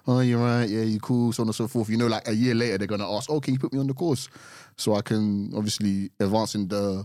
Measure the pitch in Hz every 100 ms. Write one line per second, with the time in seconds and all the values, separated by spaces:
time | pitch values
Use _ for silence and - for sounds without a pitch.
0 | - 123 127 120 120 120 117 110 113 107
1 | - 123 120 113 113 110 113 123 107 113
2 | 120 110 - 110 127 113 117 98 98 104
3 | 98 104 - 151 139 131 131 135 135 131
4 | 170 131 - - - - - - - 104
5 | - 110 107 101 104 107 104 - 104 98
6 | 98 - 101 110 107 107 98 101 101 95